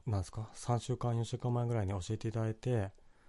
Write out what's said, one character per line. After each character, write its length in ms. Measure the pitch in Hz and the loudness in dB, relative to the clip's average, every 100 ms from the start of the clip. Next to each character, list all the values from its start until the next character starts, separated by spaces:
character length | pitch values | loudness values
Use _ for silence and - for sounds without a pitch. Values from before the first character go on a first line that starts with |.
| - | 0
な 140 | 101 | 0
ん 20 | |
す 80 | 90 | 0
か、 180 | - 113 | -6 -8
三 260 | - - 120 | -8 0 0
週 180 | - 123 | 2 0
間、 180 | 120 117 | 2 0
四 80 | 113 | 0
週 120 | 120 | -2
間 160 | 123 | 0
前 140 | 120 120 | 2 2
ぐ 80 | 117 | 2
ら 80 | |
い 20 | 95 | 2
に 80 | |
教 60 | 98 87 107 | -2 -2 -2
え 20 | |
て 120 | 113 | -2
い 20 | |
た 80 | 110 | 0
だ 100 | 110 | 0
い 60 | 110 | 0
て、 360 | 127 120 98 - - - | 0 2 0 -6 -20 -20